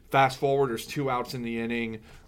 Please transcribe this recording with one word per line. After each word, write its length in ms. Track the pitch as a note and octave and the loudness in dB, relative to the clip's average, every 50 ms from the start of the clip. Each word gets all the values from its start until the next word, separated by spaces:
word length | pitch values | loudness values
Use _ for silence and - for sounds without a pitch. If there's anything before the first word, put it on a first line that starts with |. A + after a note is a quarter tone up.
| - - | -10 2
Fast 260 | - C3+ C3+ C3 B2+ - | 4 6 6 4 4 0
forward, 320 | - C#3 C#3 C#3 C#3 B2+ | 0 2 4 4 2 2
there's 160 | A2+ A2+ - | 0 -6 -6
two 240 | - - D3 C#3+ C3 | -6 -6 -4 -2 -2
outs 240 | B2 B2 A#2+ - - | -2 -2 -4 -4 -6
in 80 | B2+ | -8
the 160 | A#2+ A#2 A#2 A#2 | -6 -4 -4 -4
inning, 400 | A#2 A2+ A#2 A#2 A#2 A2+ A2+ A2 - - - - - | -2 -2 -2 -2 -2 -4 -6 -10 -14 -18 -20 -20 -20